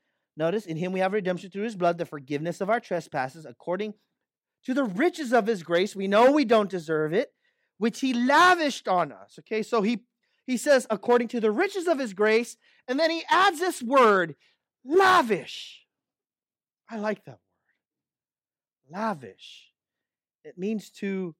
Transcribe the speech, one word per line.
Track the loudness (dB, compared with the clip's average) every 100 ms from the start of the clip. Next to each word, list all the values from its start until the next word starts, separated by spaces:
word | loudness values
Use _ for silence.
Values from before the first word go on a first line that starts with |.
| _ _ _ -6
notice, | -4 -4
"In | -6 -8
him | -6
we | -2
have | -2
redemption | -2 -4 -6 -8
through | -8
his | -8 -2
blood, | -2 -2
the | -6
forgiveness | -10 -8 -6 -6 -6
of | -4
our | -4
trespasses, | -4 -8 -6 -6 -8 -10
according | -20 -16 -8 -6 -6 -12 _ _ _ _ _ _
to | -6
the | -4
riches | -2 0 -2 -2 0
of | 0 0
his | -4
grace." | -2 0 0
We | -4 0
know | 4 6
we | 4 4
don't | 2 2
deserve | -6 -4 -2 0
it, | -2 -4 _ _ _ _ 0
"which | 0 0
he | -2
lavished | 0 4 6 6 6 2 -2 -2
on | 0 0
us." | -6 -20 -20
Okay, | -8 -6
so | -2 0
he, | 0 -2 _ _ _ _ -6
he | -4
says, | 2 2 2
"According | -6 2 2 2
to | -2
the | -2
riches | 0 -2 -2 -2
of | -2
his | -2
grace," | 0 2 2 -2 -12 _ _ -6
and | -2
then | 0
he | -2 0
adds | 2 2 2
this | -4 -4
word, | 0 4 6 4 0 -8 _ _ _ _
"lavish." | -2 2 4 4 2 -2 -4 -16 -16 -20 _ _ _ _ _ _ _ _ _ _ -16
I | -8
like | -6 -6
that | -10 -20
word. | _ _ _ _ _ _ _ _ _ _ _ _ _ _ _
Lavish. | -8 -6 -6 -12 -20 -20 -20 _ _ _ _ _ _ _ _
It | -20 -10
means | -6 -6 -10
to | -10 -6 -6 -6 -10